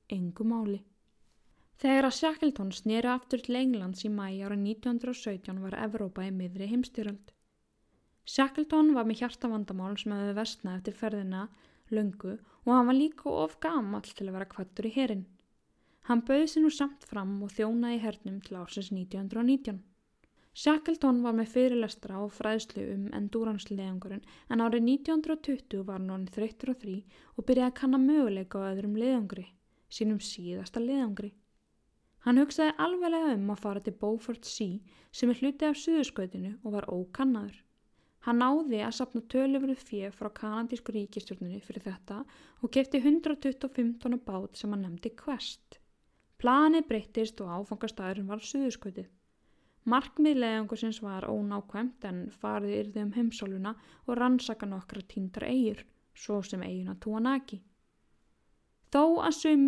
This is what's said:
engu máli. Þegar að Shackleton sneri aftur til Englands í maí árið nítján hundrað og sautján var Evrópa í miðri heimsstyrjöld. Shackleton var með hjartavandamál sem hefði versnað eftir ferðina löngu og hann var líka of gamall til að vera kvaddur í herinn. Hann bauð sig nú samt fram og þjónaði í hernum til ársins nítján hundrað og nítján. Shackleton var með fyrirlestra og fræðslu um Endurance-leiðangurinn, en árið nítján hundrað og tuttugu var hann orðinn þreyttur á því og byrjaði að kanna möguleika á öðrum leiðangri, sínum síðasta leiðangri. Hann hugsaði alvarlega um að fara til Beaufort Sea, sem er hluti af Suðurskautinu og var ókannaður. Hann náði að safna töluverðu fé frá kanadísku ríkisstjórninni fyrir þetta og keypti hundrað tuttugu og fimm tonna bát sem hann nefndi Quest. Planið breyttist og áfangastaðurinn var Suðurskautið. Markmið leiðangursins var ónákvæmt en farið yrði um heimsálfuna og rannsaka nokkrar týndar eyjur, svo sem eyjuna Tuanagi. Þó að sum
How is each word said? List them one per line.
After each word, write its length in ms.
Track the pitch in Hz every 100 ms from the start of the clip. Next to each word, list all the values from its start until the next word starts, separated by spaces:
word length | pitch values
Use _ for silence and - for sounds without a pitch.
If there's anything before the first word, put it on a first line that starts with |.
| -
engu 340 | 190 180 175
máli. 380 | 220 226 214 196 202 _ _ _ _ _ _ _ _ _
Þegar 320 | 269 269 269
að 80 | -
Shackleton 540 | 320 311 302 262 190
sneri 360 | - 220 220 247
aftur 320 | 247 - 254 -
til 100 | 247
Englands 480 | 262 226 185 185
í 60 | 214
maí 320 | 208 190 190
árið 220 | 196 202 202
nítján 300 | 214 247 233
hundrað 180 | 247
og 80 | 247
sautján 400 | 220 190 190 190
var 160 | 190 -
Evrópa 480 | 220 220 196 190 190
í 60 |
miðri 340 | 190 180 190 196
heimsstyrjöld. 560 | 240 247 - 208 202 - _ _ _ _ _ _ _ _ _ -
Shackleton 680 | - 269 269 302 311 302 262
var 80 | 226
með 160 | 220
hjartavandamál 720 | 240 - 240 220 202 190 185 208
sem 140 | 214
hefði 220 | 202 202 202
versnað 360 | 220 - 190 185
eftir 180 | 190 196
ferðina 500 | 220 208 190 185 220 - _ _ _
löngu 480 | 214 208 180 190 214 - _ -
og 80 |
hann 160 | 247 240
var 80 | 262
líka 320 | 311 - 294
of 300 | - 311 -
gamall 420 | 320 320 202 208
til 260 | - - 196
að 60 |
vera 160 | 190 190
kvaddur 400 | - 185 - 220
í 20 | 240
herinn. 260 | 254 202 185 _ _ _ _ _ _ _ -
Hann 160 | 240 233
bauð 220 | 269 311
sig 140 | 311
nú 60 | 311
samt 320 | - 277 285 -
fram 340 | 208 190 196
og 100 | 202
þjónaði 440 | - 214 233 240 233
í 60 |
hernum 380 | 220 208 196 196
til 160 | - 185
ársins 340 | 175 - 190
nítján 340 | 190 185 190 196
hundrað 180 | 226
og 60 | 240
nítján. 300 | 269 269 190 - _ _ _ _ _ _
Shackleton 680 | - 294 302 311 320 269 247
var 80 | 240
með 220 | 226 226
fyrirlestra 640 | 247 254 240 214 - - 190
og 140 | 208 -
fræðslu 480 | 214 220 220 196 196
um 120 | 196 196 -
Endurance-leiðangurinn, 1120 | 202 226 226 208 - 196 190 185 190 196 - - -
en 80 | 226
árið 220 | 226 233
nítján 380 | 233 277 285 320
hundrað 160 | 311 311
og 60 | 294
tuttugu 400 | 262 - 196 190
var 120 | 190
hann 120 | 190
orðinn 220 | 190 185 -
þreyttur 360 | 220 - -
á 40 | 254
því 140 | 202 190 - - - -
og 80 | -
byrjaði 220 | 254 254
að 80 | 254
kanna 200 | 269 269
möguleika 560 | 269 302 240 190 185 196
á 80 | 196
öðrum 240 | 190 208 208
leiðangri, 460 | 247 254 202 185 180 _ _ _ _
sínum 320 | - 214 208
síðasta 640 | - - 175 185 185 226
leiðangri. 480 | 240 277 233 202 202 - _ _ _ _ _ _ _ _ 247
Hann 140 | 247
hugsaði 340 | 285 - 311 311
alvarlega 600 | 320 359 349 330 320 214
um 160 | 202
að 100 | 202
fara 200 | 208 202 202
til 80 | 185
Beaufort 440 | 208 226 233 226 -
Sea, 360 | - 202 196 - - _
sem 200 | - 240
er 80 | 240
hluti 300 | 269 277 302
af 100 | 294
Suðurskautinu 800 | - 330 262 - 185 185 185 214 220
og 100 | 208
var 140 | -
ókannaður. 640 | 180 185 185 269 226 202 - _ _ _ _ _ _ -
Hann 160 | 240
náði 400 | 254 294 311 214
að 140 | 226 -
safna 240 | 254 226 226
töluverðu 460 | 254 269 269 269 262
fé 320 | - 208 196
frá 160 | - 208 208
kanadísku 560 | 214 214 233 247 -
ríkisstjórninni 720 | 214 202 208 - 185 180 196
fyrir 240 | - - 190
þetta 320 | 190 - 202 277 - - _
og 140 | 240 269
keypti 240 | 269 277
hundrað 380 | 269 320 320 294 269
tuttugu 240 | 262 269
og 80 | -
fimm 160 | 233 233
tonna 160 | 240 247
bát 400 | 247 190 196 -
sem 100 | 208
hann 140 | 202
nefndi 320 | 185 175 226 226
Quest. 640 | - 262 - - _ - _ _ _ _ _ -
Planið 480 | 247 269 311 320 302
breyttist 500 | 220 - - 220 -
og 80 | 185 175
áfangastaðurinn 720 | 208 208 220 220 185 196 196
var 140 | 214 -
Suðurskautið. 600 | 277 269 - 196 185 185 _ _ _ _ _ _ _
Markmið 560 | - 247 - - 302 269
leiðangursins 600 | 226 220 214 226 226 220
var 240 | 208 190 -
ónákvæmt 800 | 214 208 202 202 202 247 - 196
en 220 | 180 190
farið 460 | - 208 208 202 208
yrði 180 | 208 208
um 120 | 208 220
heimsálfuna 580 | 226 226 196 190 190 220 - - -
og 120 | 240
rannsaka 480 | 247 254 - 220 202
nokkrar 380 | 190 - 196 190
týndar 380 | - 190 214 -
eyjur, 340 | 262 220 208 - _ _
svo 280 | - - 208 185
sem 160 | 185
eyjuna 320 | 180 185 185 185
Tuanagi. 600 | 220 220 240 269 269 202 - _ _ _ _ _ _ _ _ _ _ _ _
Þó 320 | 277 311 339
að 140 | - 302
sum 240 | 311 294